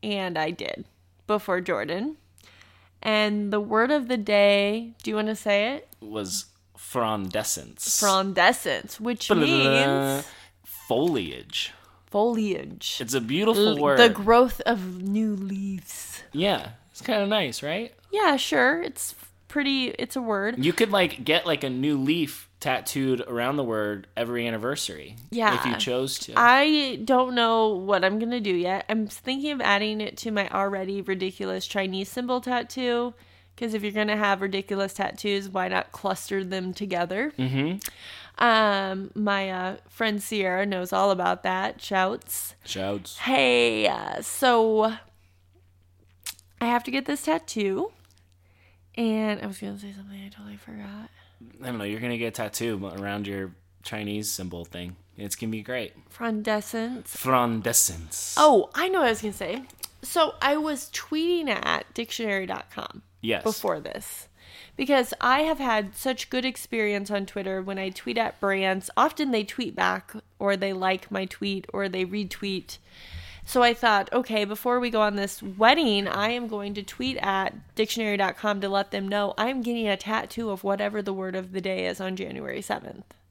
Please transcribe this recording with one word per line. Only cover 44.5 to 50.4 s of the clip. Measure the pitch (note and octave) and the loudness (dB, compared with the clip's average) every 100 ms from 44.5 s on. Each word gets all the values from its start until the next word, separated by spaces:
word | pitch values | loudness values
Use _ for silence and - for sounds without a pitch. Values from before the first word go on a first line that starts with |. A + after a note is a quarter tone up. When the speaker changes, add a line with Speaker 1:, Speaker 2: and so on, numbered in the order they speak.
| A#3 A3+ G#3+ A3 A3 - _ _ _ _ _ _ _ _ _ _ _ - - _ _ | 6 4 4 2 0 -14 _ _ _ _ _ _ _ _ _ _ _ -16 -16 _ _
Speaker 1:
I | A#3 | 0
have | A#3+ | 0
to | A#3 | 0
get | C4+ C4+ | -4 -2
this | C#4+ | -4
tattoo. | - D#4+ - A3+ G3+ F#3+ G4 _ _ _ _ _ _ _ _ _ _ - | 0 -2 -2 -2 0 0 -4 _ _ _ _ _ _ _ _ _ _ -2
And | A3+ A3 A3 G#3 | 0 2 0 -2
I | G#3 | -6
was | F#3+ | -8
gonna | G3+ G3+ | -10 -10
say | G3+ | -14
something | G3 G3 G3 | -16 -16 -16
I | G3 | -16
totally | G3+ | -16